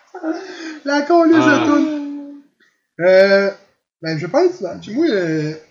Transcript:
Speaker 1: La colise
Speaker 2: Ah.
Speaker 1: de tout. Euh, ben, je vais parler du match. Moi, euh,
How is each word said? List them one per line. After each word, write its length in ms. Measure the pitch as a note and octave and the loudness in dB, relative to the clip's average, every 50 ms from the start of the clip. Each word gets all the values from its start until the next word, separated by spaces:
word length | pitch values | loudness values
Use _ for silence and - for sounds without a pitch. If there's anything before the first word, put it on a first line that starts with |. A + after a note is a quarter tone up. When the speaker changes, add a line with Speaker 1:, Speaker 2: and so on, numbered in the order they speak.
| _ _ - F#4 - D#4+ D#4+ F4 F#4+ - - - E4 D#4+ D#4 - - | _ _ -16 -10 -8 -8 -8 -8 -12 -14 -16 -14 -14 -14 -14 -10 -6
Speaker 1:
La 180 | C#4 C#4+ D4 | -4 -2 -2
colise 340 | C#4+ - F4 E4+ E4 D#4+ E4 D#4 | 0 2 4 4 4 4 4 4
Speaker 2:
Ah. 180 | - D#4 C#4+ - | 4 4 4 4
Speaker 1:
de 60 | - | 2
tout. 760 | D4 D4 - - D#4 D4+ D4 C#4+ C#4+ - - C#4+ C#4+ C#4+ - _ _ _ _ _ _ _ _ _ _ _ - | 2 2 2 0 -2 -4 -6 -8 -10 -12 -14 -14 -18 -20 -20 _ _ _ _ _ _ _ _ _ _ _ -2
Euh, 500 | E3+ F#3 F#3 F#3+ G3 G3+ G3 G3 G3 G3 - - _ _ _ _ _ _ _ _ | 2 4 6 6 6 6 4 2 2 0 -4 -8 _ _ _ _ _ _ _ _
ben, 160 | D#3+ D#3+ D#3+ D3+ | -8 -8 -6 -6
je 80 | F3 | -6
vais 60 | E3 | -2
parler 160 | C4 D4 F#4 F4 | 0 0 0 0
du 120 | F4 - | 0 -4
match. 260 | D#4 - - E3+ E3 - | -8 -10 -10 -12 -14 -8
Moi, 180 | G#3 C4+ E4+ D#4+ | -4 -2 -2 0
euh, 440 | A3+ F#3+ F3 E3 D#3 D#3 D3+ D3+ D#3 D#3 - _ | 0 -2 -2 -2 -2 -4 -4 -6 -8 -12 -16 _